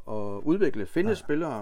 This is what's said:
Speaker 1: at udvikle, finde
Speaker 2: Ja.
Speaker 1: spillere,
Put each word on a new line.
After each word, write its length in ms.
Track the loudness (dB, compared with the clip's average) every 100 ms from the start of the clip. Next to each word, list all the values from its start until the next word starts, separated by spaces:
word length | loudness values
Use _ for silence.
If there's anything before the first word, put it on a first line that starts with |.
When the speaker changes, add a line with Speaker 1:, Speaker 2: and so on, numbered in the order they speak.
| -6
Speaker 1:
at 340 | -4 -2 -2
udvikle, 420 | 2 4 4 2 -2
finde 240 | 0 0
Speaker 2:
Ja. 60 | 0
Speaker 1:
spillere, 380 | 0 -2 -2 -4